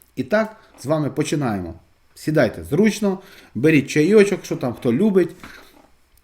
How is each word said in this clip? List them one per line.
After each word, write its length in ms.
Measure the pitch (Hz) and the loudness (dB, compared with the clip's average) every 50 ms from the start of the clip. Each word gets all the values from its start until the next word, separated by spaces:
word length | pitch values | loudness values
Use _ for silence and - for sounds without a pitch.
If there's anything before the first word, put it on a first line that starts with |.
| _ _ _ | _ _ _
І 80 | - 127 | -10 -4
так, 320 | - 208 214 220 214 - - _ _ _ - | -2 -2 -2 -2 -4 -8 -16 _ _ _ -10
з 60 | - | -6
вами 240 | 131 160 156 151 131 | -4 -2 -2 -2 -4
починаємо. 640 | - 156 147 - 165 151 143 120 107 95 87 85 85 - _ _ _ _ _ _ _ | -4 -4 -4 -2 -2 -2 -2 -2 -4 -4 -6 -8 -12 -16 _ _ _ _ _ _ _
Сідайте 480 | - - 156 151 156 127 104 - 90 82 | -10 -6 -2 2 2 2 2 0 -6 -8
зручно, 560 | 85 139 165 214 220 202 - 214 196 185 185 - - - - - - - | -2 2 2 4 2 2 0 -2 -2 -4 -4 -8 -16 -20 -20 -20 -12 -4
беріть 320 | - 127 160 160 156 151 | 0 2 4 4 2 2
чайочок, 580 | - - 151 151 175 214 220 202 202 190 165 - | 0 0 0 2 4 6 4 4 4 0 -4 -6
що 100 | - 165 | -8 -8
там 180 | 160 - 123 110 | -6 -6 -8 -6
хто 200 | - - 127 113 | -4 -2 0 0
любить. 360 | 139 202 220 185 190 170 - - - - - - - - - _ _ _ _ _ _ _ _ _ _ | 2 2 2 2 2 0 0 -4 -12 -20 -20 -20 -20 -20 -20 _ _ _ _ _ _ _ _ _ _